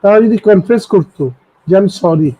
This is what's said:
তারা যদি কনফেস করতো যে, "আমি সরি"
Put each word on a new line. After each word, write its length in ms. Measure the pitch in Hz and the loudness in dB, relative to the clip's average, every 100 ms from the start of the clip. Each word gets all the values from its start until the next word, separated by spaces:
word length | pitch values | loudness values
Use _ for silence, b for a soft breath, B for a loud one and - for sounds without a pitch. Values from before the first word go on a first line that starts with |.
তারা 200 | 202 214 | 2 2
যদি 160 | 226 214 | 2 0
কনফেস 480 | 208 202 180 233 - | 2 0 2 -4 0
করতো 460 | 202 151 _ 135 123 _ _ - | -2 -2 _ -10 -10 _ _ -2
যে, 100 | 185 | 0
"আমি 120 | 196 | 0
সরি" 420 | - 175 160 151 120 | -2 -2 -2 -2 -6